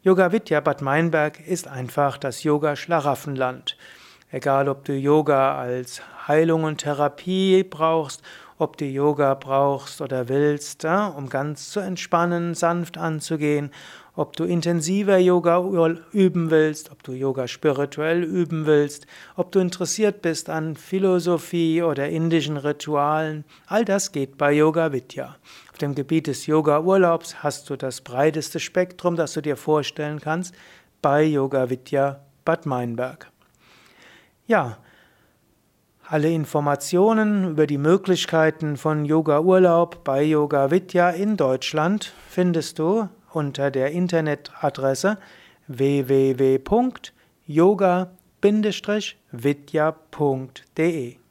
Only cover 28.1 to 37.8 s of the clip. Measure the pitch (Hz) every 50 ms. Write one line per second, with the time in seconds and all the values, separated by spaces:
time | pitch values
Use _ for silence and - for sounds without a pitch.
28.1 | 120 127 143 160 151 156 143 - - 160 - - - 180 180 180 180 - - 180
29.1 | 170 165 160 139 - 160 143 151 139 - - 151 156 151 135 - - - 151 147
30.1 | 151 147 - 151 160 175 180 - - - - - - - _ _ _ _ - 147
31.1 | 139 151 156 156 151 139 135 135 143 131 131 123 131 127 - - 143 139 139 139
32.1 | 139 139 _ _ _ _ _ - 165 165 - 151 131 123 123 120 117 117 123 127
33.1 | 160 - - - _ _ _ _ _ _ _ _ _ _ _ _ _ _ - -
34.1 | - - _ _ _ _ _ - 226 190 143 117 107 - _ _ _ _ _ _
35.1 | _ _ _ _ _ _ _ _ _ _ _ _ _ _ _ _ _ _ _ -
36.1 | 160 156 147 160 165 160 147 - - 151 147 143 143 - - - 175 175 196 220
37.1 | 226 220 214 208 208 202 185 180 156 151 151 139 147 139